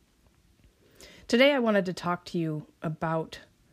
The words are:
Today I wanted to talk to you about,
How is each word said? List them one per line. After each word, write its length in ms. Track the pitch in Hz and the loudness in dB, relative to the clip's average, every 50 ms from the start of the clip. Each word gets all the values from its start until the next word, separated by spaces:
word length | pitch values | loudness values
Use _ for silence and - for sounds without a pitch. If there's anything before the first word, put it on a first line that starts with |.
| _ _ _ _ _ _ _ _ _ _ _ _ _ _ _ _ _ _ _ _ - - - - - | _ _ _ _ _ _ _ _ _ _ _ _ _ _ _ _ _ _ _ _ -20 -20 -20 -20 -4
Today 260 | - - 233 269 285 | 0 4 6 6 6
I 60 | 294 262 | 4 4
wanted 280 | 233 220 208 202 180 | 2 2 2 2 0
to 60 | 185 | 0
talk 320 | 175 - - 175 175 175 - | -6 -6 -4 -4 -4 -4 -6
to 120 | - - 175 | -6 -4 -4
you 300 | 165 160 151 151 151 - _ _ | -2 -2 -4 -6 -8 -12 _ _
about, 580 | - 165 156 - 165 160 165 160 160 - - - - _ _ _ _ _ | -8 -8 -6 -4 -4 -2 -2 -4 -4 -6 -12 -18 -20 _ _ _ _ _